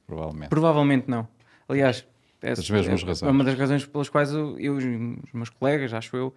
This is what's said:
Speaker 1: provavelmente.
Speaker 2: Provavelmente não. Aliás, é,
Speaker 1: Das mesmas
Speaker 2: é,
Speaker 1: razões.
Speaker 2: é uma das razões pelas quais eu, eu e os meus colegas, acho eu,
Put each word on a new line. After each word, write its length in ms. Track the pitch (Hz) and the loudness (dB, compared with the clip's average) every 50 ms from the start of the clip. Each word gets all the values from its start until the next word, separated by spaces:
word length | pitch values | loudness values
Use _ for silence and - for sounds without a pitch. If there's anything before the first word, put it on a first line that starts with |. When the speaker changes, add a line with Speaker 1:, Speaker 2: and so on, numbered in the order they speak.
| _ | _
Speaker 1:
provavelmente. 420 | - - 80 78 78 78 - 147 - | -12 -10 -8 -8 -8 -8 -10 -6 -2
Speaker 2:
Provavelmente 580 | - 151 160 165 156 151 143 143 143 135 - - | 0 4 4 4 6 6 6 6 4 4 2 0
não. 180 | 123 117 113 113 _ _ _ _ _ _ _ - | -2 -4 -4 -8 _ _ _ _ _ _ _ -4
Aliás, 380 | 135 139 139 131 120 - - _ _ _ _ _ _ _ - | 0 2 4 4 2 0 -4 _ _ _ _ _ _ _ -6
é, 120 | - 127 | -4 -4
Speaker 1:
Das 140 | - 85 - | -4 -2 0
mesmas 320 | 101 104 - - 95 90 90 | 2 2 2 2 0 0 0
Speaker 2:
é, 40 | |
Speaker 1:
razões. 220 | 90 87 - - - | -2 -4 -2 0 2
Speaker 2:
é 40 | 135 | 4
uma 120 | 139 135 | 4 4
das 140 | 131 135 127 | 2 2 0
razões 280 | 139 131 143 143 - | 0 0 0 0 -2
pelas 220 | - - 147 143 - | -4 -4 -6 -4 0
quais 240 | - 151 143 139 147 | 0 0 0 2 0
eu, 260 | 156 151 147 101 64 | -4 -4 -4 -6 -6
eu 220 | - 143 143 139 | -4 -4 -2 -2
e 160 | 131 127 120 113 117 120 120 - 147 | -2 -2 -4 -4 -4 -6 -8 -10 -12
os 80 | - - | -12 -10
meus 160 | 117 117 113 | -8 -8 -10
colegas, 420 | - _ 131 135 147 151 139 - 117 | -6 _ 0 0 0 0 -2 -4 -6
acho 200 | 113 110 - - | -8 -8 -6 -6
eu, 180 | 127 127 131 135 | -4 -4 -4 -6